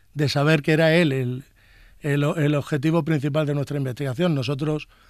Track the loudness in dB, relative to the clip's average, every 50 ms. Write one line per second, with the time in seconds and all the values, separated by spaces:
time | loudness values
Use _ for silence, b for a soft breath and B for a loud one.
0 | _ _ -4 -2 -2 0 0 2 2 2 2 2 2 2 2 4 4 4 4 4
1 | 4 2 0 0 -2 -4 -6 -8 -10 -16 b b b b b b b b b -8
2 | -4 -2 0 0 0 0 0 0 0 0 0 0 -2 -2 -2 -2 0 2 2 2
3 | 2 0 0 0 0 0 0 0 0 0 -2 -2 -4 -4 -4 -4 -4 -4 -4 -4
4 | -6 -4 -2 0 0 0 0 0 0 -2 -4 -4 -2 -4 -4 -4 -6 b b b
5 | b b